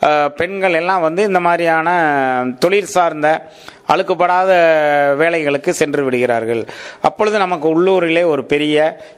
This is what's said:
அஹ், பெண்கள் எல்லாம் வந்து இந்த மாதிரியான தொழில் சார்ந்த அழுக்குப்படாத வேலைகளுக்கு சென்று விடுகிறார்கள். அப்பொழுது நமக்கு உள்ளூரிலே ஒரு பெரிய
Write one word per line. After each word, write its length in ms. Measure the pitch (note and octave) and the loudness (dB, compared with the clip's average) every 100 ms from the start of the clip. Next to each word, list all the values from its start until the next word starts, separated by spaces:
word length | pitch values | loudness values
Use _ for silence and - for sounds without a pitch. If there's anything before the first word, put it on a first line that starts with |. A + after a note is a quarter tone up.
அஹ், 280 | D3+ D3+ C#3+ | 0 2 0
பெண்கள் 440 | C#3+ F3 G3 F#3+ | -2 -6 -2 0
எல்லாம் 280 | E3 F3 F#3+ | 0 0 0
வந்து 240 | D#3+ E3+ | 0 0
இந்த 160 | G#3 F3+ | 0 2
மாதிரியான 480 | F3 E3+ E3 D#3+ D#3+ F3+ D#3 C#3+ C3 B2+ B2+ B2 | 2 0 0 0 0 0 2 0 0 -2 -4 -2
தொழில் 280 | F3 G3+ F3+ | 0 0 -2
சார்ந்த 600 | F#3 E3+ D#3 D3+ D#3+ - - - - - | 0 0 0 0 0 -4 -20 -20 -10 -2
அழுக்குப்படாத 640 | D#3 F#3 E3+ F3 F3+ F#3+ F3+ E3 D#3 D3 D3 C#3+ C#3+ | -2 0 0 0 2 2 4 4 2 2 2 2 2
வேலைகளுக்கு 520 | E3 E3+ D3 C#3+ F3 | 0 0 -2 -2 -2
சென்று 340 | E3 D3+ C#3 | -2 -2 0
விடுகிறார்கள். 640 | C3+ B2 B2 A#2 A2+ A#2 - - - - | 0 0 0 0 -2 -4 -6 -12 -18 -4
அப்பொழுது 380 | D#3 - G#3+ G#3+ | -2 0 -2 0
நமக்கு 300 | F#3 E3+ D#3+ | -2 -2 0
உள்ளூரிலே 560 | D#3+ F#3 F#3 E3+ E3 | 2 2 2 0 0
ஒரு 200 | F3 C#3+ | 0 -2
பெரிய 560 | - D3 D3+ D3+ D#3+ - - | -2 -2 0 0 0 -4 -18